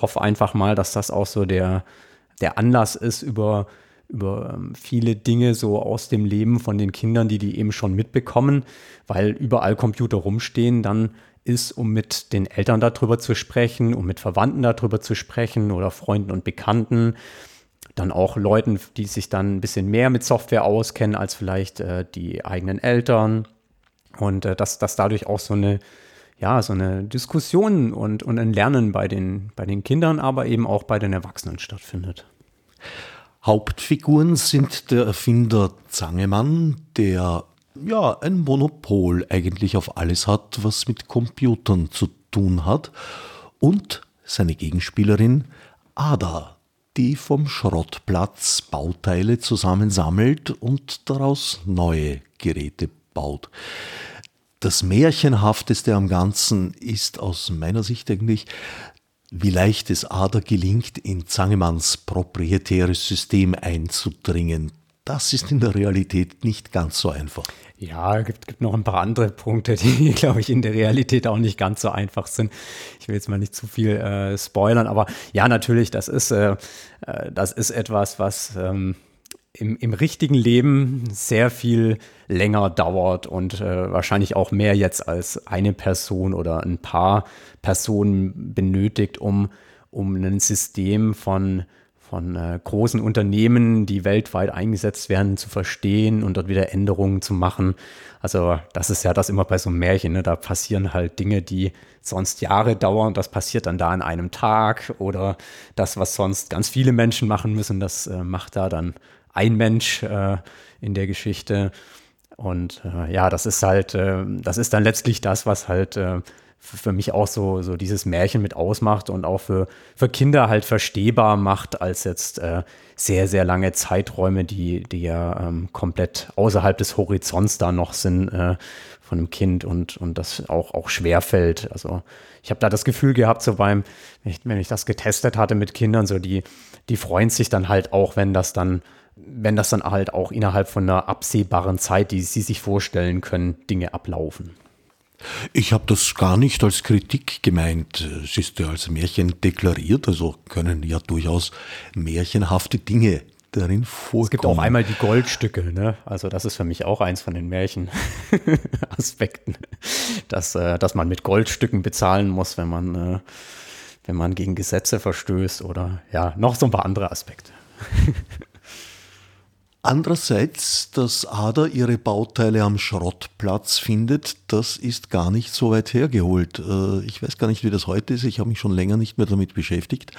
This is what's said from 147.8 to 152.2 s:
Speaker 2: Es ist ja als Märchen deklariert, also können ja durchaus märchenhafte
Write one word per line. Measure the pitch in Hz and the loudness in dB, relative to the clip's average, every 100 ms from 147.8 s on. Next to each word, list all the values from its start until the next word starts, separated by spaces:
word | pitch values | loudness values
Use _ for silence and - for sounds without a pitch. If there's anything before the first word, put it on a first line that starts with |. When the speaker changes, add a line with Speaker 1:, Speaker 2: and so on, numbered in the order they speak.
| 78 - 78 71 | -4 -6 -8 -8
Speaker 2:
Es | 71 - | -6 -4
ist | - - | -2 -4
ja | 80 | -4
als | 80 - | -4 -4
Märchen | 78 85 - 90 90 | -2 -2 0 0 0
deklariert, | 98 - 95 73 76 127 120 | 0 2 0 0 2 0 2
also | 80 82 - - | 0 -2 -6 -8
können | 90 85 80 | -4 -2 -2
ja | 80 82 | -2 -4
durchaus | - 82 80 85 - - - - - - | -2 -2 0 0 -2 -8 -16 -16 -12 -6
märchenhafte | 80 82 | -4 -2